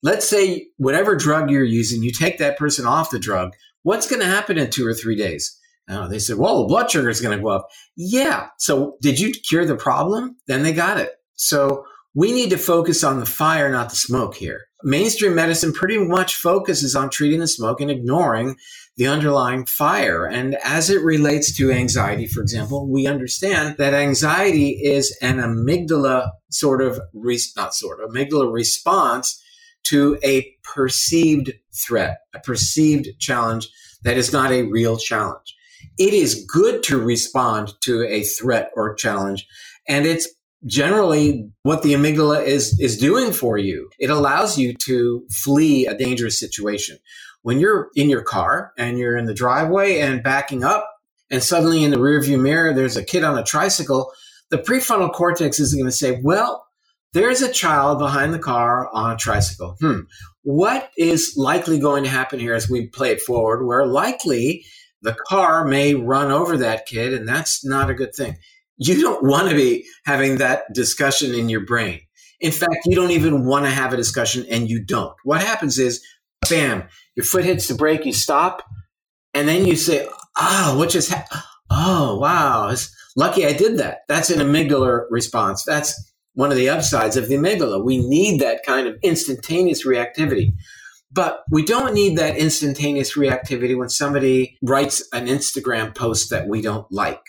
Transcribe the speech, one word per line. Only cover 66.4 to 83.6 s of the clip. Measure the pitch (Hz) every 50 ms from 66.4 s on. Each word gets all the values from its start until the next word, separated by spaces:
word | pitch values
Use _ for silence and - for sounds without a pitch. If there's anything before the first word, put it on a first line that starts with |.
| 175 175 170 143
that | 123 113 110 - -
kid, | - 123 113 117 127 127
and | 123 110
that's | 113 127 151 156 - - - -
not | 135 135 135 139 139
a | 131
good | 127 131 123 -
thing." | - 139 110 - - _ _ _ _ _ _ _ _ 131
You | 143 185 285
don't | 320 - 202 - 135
wanna | 135 139 - 196 185 160
be | 147 135 123 117 117 - - - _ _
having | - 143 135 139 135 135 127
that | 135 127 127 - - - 104
discussion | 123 120 - - - 147 139 131 - 151 131 120
in | 117 117 117
your | 113 107 98
brain. | 104 120 120 113 98 85 80 _ _ _ _ - - _ _
In | - 160 -
fact, | - - - 165 - -
you | 170 185
don't | 185 180 175
even | 175 160 151 165 147 135 123
wanna | 127 139 143 143 139
have | 131 139 131 127 127
a |
discussion, | 120 117 110 - 127 117 117 - 127 120 -
and | 117 117 120 107
you | 117 113 98
don't. | - 139 110 95 92 - _ _
What | 131 151 165 190
happens | 208 226 214 165 143 117 127
is, | 131 123 120 - - - - _ _ _ _ _ - -
bam, | 165 160 147 131 113 95 90 - - - _ _ _
your | - 120
foot | - - 185 170
hits | 175 185 - - -
the | 131
brake, | 117 151 156 160 156 156
you | 139 113
stop, | - - - 151 143 165 185 - - - _ - 101 - _ _ _ _ _ _ _ _ _ _
and | 143 143
then | 151 160 180 196
you | 185 170
say, | - - 170 165 139 - - - - - _ _ -
"Oh, | 170 - 196 196 185 156 135 135
what | 165 -
just | - 175 - -
hap-, | 147 - - - - 156 - - - _ _ _
oh, | - - 160 185 185 165 143 123 104 101
wow, | - - 175 175 151 143 127 110 104 101
it's | 123 123 - - - - - _ _
lucky | 127 147 175 - - 165
I | 147 147
did | 127